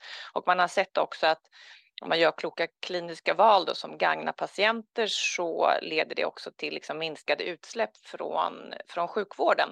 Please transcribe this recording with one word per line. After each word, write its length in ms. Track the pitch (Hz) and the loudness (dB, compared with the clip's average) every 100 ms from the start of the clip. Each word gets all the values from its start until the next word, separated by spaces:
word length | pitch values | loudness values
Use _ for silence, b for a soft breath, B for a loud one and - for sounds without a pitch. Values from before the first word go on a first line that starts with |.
| B B B | B B B
och 140 | - 170 | -2 2
man 120 | 180 | 4
har 100 | 175 | 2
sett 300 | - 190 - | 2 0 0
också 280 | 170 - 160 | -2 0 0
att 160 | 160 _ B B B B - | 0 _ B B B B -14
om 60 | - | -4
man 100 | 165 | 2
gör 120 | 160 - | 2 2
kloka 300 | 170 - 165 _ - | -6 -4 -6 _ -8
kliniska 480 | 180 170 165 - | -6 -6 -4 0
val 300 | 165 220 196 | 6 8 8
då, 100 | 170 | 4
som 240 | - 156 156 | -4 -8 -2
gagnar 340 | 175 156 156 | 0 0 -4
patienter, 720 | - 156 - 208 226 214 - 214 | -4 -6 0 0 0 -6 -4 -2
så 680 | - - - 170 156 - 69 | 0 -2 -2 -2 2 4 4
leder 320 | 165 156 - | 0 -2 -2
det 100 | 156 | -2
också 260 | 165 - - - | -4 -4 -14 -10
till 180 | 147 | -8
liksom 240 | 156 - 151 | -8 -8 -6
minskade 460 | 160 143 - 147 | -6 -6 -2 -2
utsläpp 520 | - 165 - 226 214 - | -2 -8 -10 -6 -6 -6
från, 680 | - 175 165 160 175 175 - - - | -16 -10 -4 0 -2 -4 -12 -14 -10
från 200 | 170 170 | -6 -4
sjukvården, 600 | 220 196 - 330 - - | -4 -6 0 2 4 0